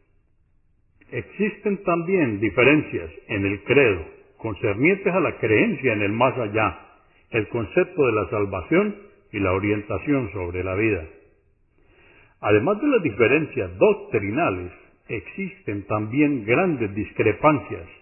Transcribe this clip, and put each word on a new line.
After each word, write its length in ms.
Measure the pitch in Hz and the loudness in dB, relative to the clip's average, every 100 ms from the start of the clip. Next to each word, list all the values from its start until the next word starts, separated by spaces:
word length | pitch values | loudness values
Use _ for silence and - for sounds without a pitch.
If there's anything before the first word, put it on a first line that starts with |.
| _ _ _ _ _ _ _ _ _ _ _ | _ _ _ _ _ _ _ _ _ _ _
Existen 720 | 123 - - 208 - 214 196 | -10 -10 -4 -4 -2 -4 -2
también 580 | - 170 165 190 139 101 | 0 0 2 2 2 0
diferencias 680 | 107 110 123 151 - 104 82 - - | -2 4 4 4 2 -6 -8 -14 -8
en 160 | 107 98 | -2 -2
el 180 | 101 | -2
credo 380 | - 131 127 92 - - _ _ | 2 4 4 2 -4 -16 _ _
concernientes 760 | 113 98 113 101 147 196 196 | -10 -4 -2 2 2 2 0
a 80 | 180 | 0
la 160 | 143 107 | -2 -2
creencia 560 | 117 107 208 165 131 | 2 2 2 0 -2
en 80 | 107 | -2
el 100 | 101 | -2
más 260 | 110 127 123 | 2 0 0
allá, 420 | 110 107 104 - - _ _ _ _ | -4 0 -2 -4 -16 _ _ _ _
el 180 | 113 104 | -4 -2
concepto 580 | 117 107 - 180 - 135 | -4 -2 0 0 0 0
de 60 | |
la 180 | 107 92 | 2 -2
salvación 680 | 110 101 98 85 165 208 202 - _ _ | -2 -2 -4 0 2 2 -4 -16 _ _
y 80 | 104 | -4
la 140 | 95 | 0
orientación 760 | 95 104 104 101 98 - 143 117 | 0 0 -2 -4 -6 -2 -2 -2
sobre 300 | 101 90 90 | -6 -6 -6
la 120 | 90 95 | -4 0
vida. 300 | 110 95 82 - _ _ _ _ _ _ _ _ _ _ _ _ | 0 0 -6 -18 _ _ _ _ _ _ _ _ _ _ _ _
Además 380 | 110 104 135 208 | 2 4 4 0
de 60 | 302 | 2
las 140 | 254 | 0
diferencias 760 | 160 101 110 143 151 - 95 90 | 0 2 4 4 0 -4 -6 2
doctrinales, 920 | 196 202 - 113 98 117 165 92 90 - _ _ _ | 2 2 -2 -4 -2 -2 -2 -2 -8 -14 _ _ _
existen 800 | 117 - - 190 - - 101 95 | -12 -10 -10 -10 -10 -10 -8 -4
también 580 | 107 107 127 147 139 101 | -4 -2 2 2 2 0
grandes 480 | 127 185 147 107 | 2 2 0 -4
discrepancias, 920 | 101 101 - 110 104 151 151 - 104 85 - | -4 -8 0 0 4 2 2 -2 -12 -14 -20